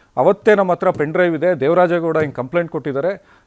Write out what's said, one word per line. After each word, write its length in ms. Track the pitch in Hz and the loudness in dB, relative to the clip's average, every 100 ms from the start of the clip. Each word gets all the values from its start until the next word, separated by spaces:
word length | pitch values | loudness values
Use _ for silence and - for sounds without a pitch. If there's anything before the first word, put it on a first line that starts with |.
| _ - | _ 0
ಅವತ್ತೇ 380 | 151 196 226 | 0 2 2
ನಮ್ಮ 180 | 202 185 | 2 2
ಹತ್ರ 180 | 170 185 | 0 0
ಪೆನ್ 220 | 156 151 | -2 -2
ಡ್ರೈವ್ 240 | 180 180 156 | 0 0 0
ಇದೆ, 240 | 175 165 | -2 0
ದೇವರಾಜೇಗೌಡ 580 | 135 170 180 170 165 160 | 0 2 2 0 -2 -2
ಹಿಂಗ್ 160 | 151 | -2
ಕಂಪ್ಲೇಂಟ್ 380 | - 127 175 170 | -6 -6 -4 -4
ಕೊಟ್ಟಿದ್ದಾರೆ, 680 | 156 143 135 165 196 _ _ | -6 -6 -4 -4 -6 _ _